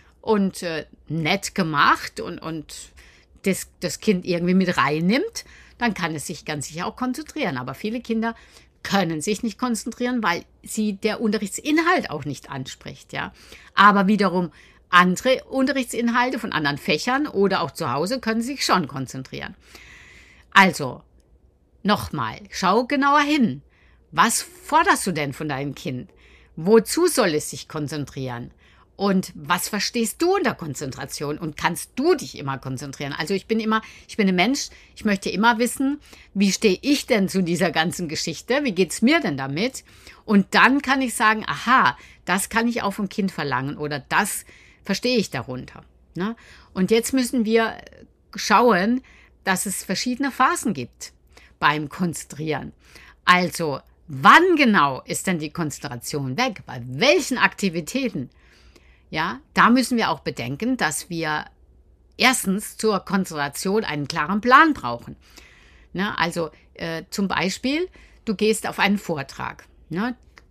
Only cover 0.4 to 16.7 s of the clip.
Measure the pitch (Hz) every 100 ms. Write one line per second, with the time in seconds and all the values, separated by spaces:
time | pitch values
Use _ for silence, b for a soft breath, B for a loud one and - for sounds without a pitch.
0.4 | 190 - 175 160 - - - 156 156 196
1.4 | - - 160 151 196 320 - - - 175
2.4 | 160 160 - - - - b b b _
3.4 | 202 180 - - 175 - - 185 180 170
4.4 | 175 185 180 165 131 156 175 254 453 -
5.4 | - B B B 240 185 170 156 - 165
6.4 | - 151 131 156 196 - 254 254 311 311
7.4 | 220 131 131 131 214 240 - 226 226 226
8.4 | B B B _ - 196 170 160 175 208
9.4 | 233 - 240 226 - - 247 247 208 170
10.4 | - _ - - 214 196 214 208 226 214
11.4 | 196 - 285 311 339 359 196 151 147 -
12.4 | - 139 131 - 147 135 - 143 - B
13.4 | B B B - 202 202 190 208 196 175
14.4 | 175 b b b - 180 180 175 254 254
15.4 | - 262 262 269 240 - 233 240 254 262
16.4 | 214 156 143